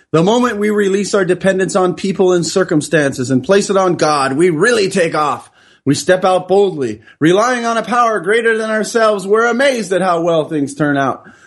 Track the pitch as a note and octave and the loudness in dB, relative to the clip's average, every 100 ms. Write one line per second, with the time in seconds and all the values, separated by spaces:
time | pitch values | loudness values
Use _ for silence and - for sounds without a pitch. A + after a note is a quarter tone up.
0 | _ D3+ F3+ A#3+ B3 G#3 G#3 G#3 G3 G3 | _ 0 2 2 0 0 0 0 0 0
1 | F#3+ G3+ F3+ F3 F#3+ F#3+ F#3 G3 F3+ D#3 | 0 0 0 0 0 0 0 0 0 -2
2 | G3 F#3+ F#3 F3+ E3 G3 F3+ D3+ D3 D#3+ | -4 0 2 2 0 -2 0 -2 0 0
3 | C#3 B2+ B2 B2+ B2 G3+ G3 G3 F#3 E3+ | 0 -2 -2 -2 2 0 2 0 0 0
4 | D#3 D3 C3+ C3+ F3+ D3+ A3+ A3+ F#3+ F#3+ | 0 0 -2 0 0 2 0 0 0 0
5 | F3 D3+ D3 A#2 - _ _ _ C3+ C#3 | -2 0 -2 -4 -10 _ _ _ -4 -2
6 | - F#3 F#3 F3+ F3+ G3 G3+ D#3 B2 G#2+ | 2 2 2 0 0 2 2 -2 -6 -8
7 | - - D#3 F#3+ A#3+ B3 A#3 A3+ - A#3+ | -16 -2 2 2 2 0 -2 -4 -2 0
8 | A#3 G#3 E3 A#3 A3+ A3 A3 A3 G#3 A#3 | 0 0 0 0 0 0 -2 -4 -2 2
9 | A3 G3+ F#3+ A3 A#3+ A#3 C#4 B3 F3+ F#3 | 2 0 0 2 2 2 0 0 -2 -2
10 | F#3 E3+ E3+ E3 B2+ D#3 C#3 - D3 C#3 | 0 0 0 0 0 -2 -4 -2 0 0
11 | C3+ - - - | 0 -2 -10 -20